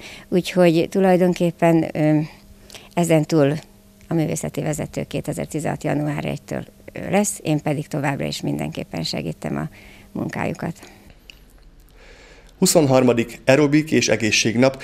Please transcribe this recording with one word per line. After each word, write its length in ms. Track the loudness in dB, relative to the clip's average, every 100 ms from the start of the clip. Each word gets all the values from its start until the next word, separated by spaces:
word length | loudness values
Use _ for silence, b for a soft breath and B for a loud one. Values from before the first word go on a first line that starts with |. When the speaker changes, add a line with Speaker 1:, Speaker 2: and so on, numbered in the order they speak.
| B B B
Speaker 1:
Úgyhogy 580 | -2 0 4 4 4 0
tulajdonképpen, 960 | 2 4 4 2 2 -2 2 2 4 0
ö, 260 | 0 2 2 0 B -20 -20 B B B
ezentúl 640 | -2 2 2 4 4 4 2 -6 -20 -20 _ -4
a 60 |
művészeti 460 | -2 -2 -2 -6 -6
vezető 440 | -4 -4 -6 -8 -6
kétezer-tizenhat 760 | -6 -6 -8 -6 -6 -4 -4
január 400 | -4 -4 -4 -4
egytől 400 | -6 -8 -8 -10 -10 -18 -20 -14 -4
lesz, 280 | -2 -2 -4
én 180 | -4 -2
pedig 260 | -2 -6 -6
továbbra 360 | -4 -4 -4
is 160 | -6 -6
mindenképpen 600 | -6 -4 -6 -8 -10 -8
segítem 540 | -6 -6 -8 -10 -8 -6
a 120 | -8 B B B B
munkájukat. 600 | -10 -8 -6 -6 -6 -10 -10 B B B B B -20 -20 -20 -20 -20 -20 b b b b b b -2
Speaker 2:
Huszonharmadik 840 | 2 4 6 6 6 2 0 -4 2
Aerobik 440 | 4 4 2 2
és 180 | 0 2
Egészségnap 760 | 0 2 0 0 2 2 0